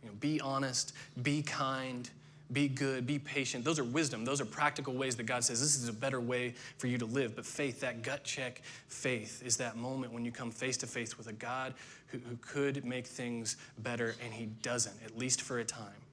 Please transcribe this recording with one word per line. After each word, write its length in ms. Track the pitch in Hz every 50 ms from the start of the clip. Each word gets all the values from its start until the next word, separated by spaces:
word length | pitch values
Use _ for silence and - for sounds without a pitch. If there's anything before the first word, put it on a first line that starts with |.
| -
You 60 | 113
know, 60 | 101 104
be 220 | 123 147 156 151
honest, 540 | 135 135 135 135 139 135 123 - - - - - - - - 131 123
be 200 | 151 143 151 147
kind, 640 | - - - 143 135 131 131 131 131 127 123 123 - - - - - - - - -
be 180 | 123 139 143 143
good, 380 | 135 127 139 135 131 131 123
be 120 | 120 147 143
patient. 440 | 143 - - 147 135 127 - 127 117
Those 160 | 143 165 156
are 60 | 135
wisdom. 400 | 120 120 156 160 143 131 110 113
Those 160 | 123 139 143
are 60 | 143
practical 480 | - - - 147 147 143 - 143 139 127
ways 220 | 127 135 131 123
that 80 | 117 120
God 200 | 113 127 123 120
says, 160 | - 123 117
"This 160 | 131 151 147
is 120 | 139 120 117
a 40 | 113
better 280 | 107 123 135 131 127
way 340 | 120 120 127 123 123 123 120 - - - - -
for 80 | -
you 100 | 127 123
to 80 | 123 120
live." 320 | 113 120 139 135 113 110
But 80 | 131 -
faith, 360 | - - - 147 139 117 -
that 220 | - 127 120 113 113
gut 220 | 127 131 147 -
check 380 | - - - 131 123 120 - - - - - - -
faith, 540 | - - - 139 127 117 107 110 - - -
is 140 | 127 117 -
that 180 | 131 117 113
moment 380 | 117 117 127 131 135 131 123 113
when 100 | 117 117
you 80 | 120 120
come 180 | - 131 117
face 280 | 107 - 127 131 127 -
to 80 | -
face 320 | 123 - 127 117 113 - -
with 80 | 110
a 60 | 113 110
God 400 | 110 117 117 123 131 131 131 131 - - - - - -
who, 120 | - - 131
who 180 | 123 120 120
could 500 | 117 - - - 143 139 139 135 139 131
make 200 | 120 123 127 123
things 500 | - - - 127 120 120 117 113 110 - - - - - -
better, 360 | 107 123 120 117 117 113 113 - 123
and 80 | 120 110
he 140 | 120 117
doesn't, 500 | 107 110 - - 123 120 123 120 110 - - 113
at 140 | 110 110 113
least 240 | 123 131 135 - -
for 160 | - 135 120
a 60 | 117
time. 360 | 110 - - 110 101 101 - - -